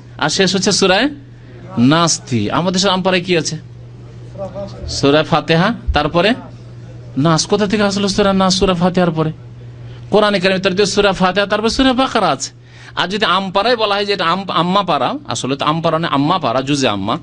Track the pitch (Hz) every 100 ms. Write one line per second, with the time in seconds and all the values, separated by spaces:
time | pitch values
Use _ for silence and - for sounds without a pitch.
0 | - - 147 170 185 190 208 190 190 190
1 | 277 294 - - - - - 117 123 160
2 | 165 - - 120 104 135 185 185 196 185
3 | 180 185 180 170 151 156 - - - -
4 | - - - - 95 - 98 - - -
5 | 139 147 151 160 147 165 196 226 - 147
6 | 147 170 190 254 - - - - - -
7 | - 127 156 160 - 202 208 214 202 196
8 | 196 196 196 190 190 185 196 180 180 180
9 | 175 160 156 - - - - - - -
10 | - 202 214 202 190 190 190 185 202 202
11 | 202 185 185 180 202 208 220 - 262 247
12 | 262 233 180 139 - - - - - -
13 | 175 208 202 180 196 190 220 240 208 196
14 | 202 196 165 180 185 165 175 196 180 143
15 | 127 254 - 117 123 135 135 160 165 160
16 | 165 139 143 185 139 120 135 147 127 101
17 | 98 139